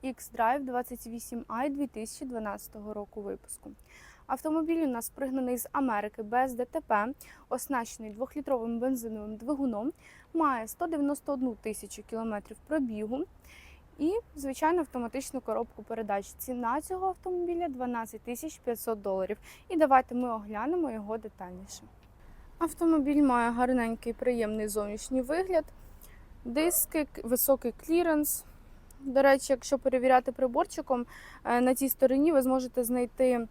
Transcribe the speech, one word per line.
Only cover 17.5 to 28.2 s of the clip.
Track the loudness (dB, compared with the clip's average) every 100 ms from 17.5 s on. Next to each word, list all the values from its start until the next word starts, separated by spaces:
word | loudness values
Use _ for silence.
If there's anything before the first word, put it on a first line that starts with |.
| -2 -4
дванадцять | -4 -4 -4 -6 -10
тисяч | -10 -8 -8 -8
п'ятсот | -6 -6 -4 -4
доларів. | -2 -2 -2 -6 -10 -20 -4
І | 6
давайте | 10 10 8 -2
ми | -2
оглянемо | -2 -6 -4 -2 0 0
його | -4 -6 -6
детальніше. | -8 -14 -14 -12 -14 -18 -18 -20 -20 -20 -20 -20 -20 -4
Автомобіль | -4 2 4 4 4 6
має | 6 6 4
гарненький, | 2 4 4 2 -2 -6
приємний | -2 0 2 0 0 -2
зовнішній | -2 -4 -6 -2 -2
вигляд, | 0 0 2 2 0 -14 -20 -20 -20 -20 -20 -14 -4
диски, | 0 2 2 0 -2 -2
к-, | -6
високий | -2 0 4 2 2
кліренс. | -6 0 2 4 2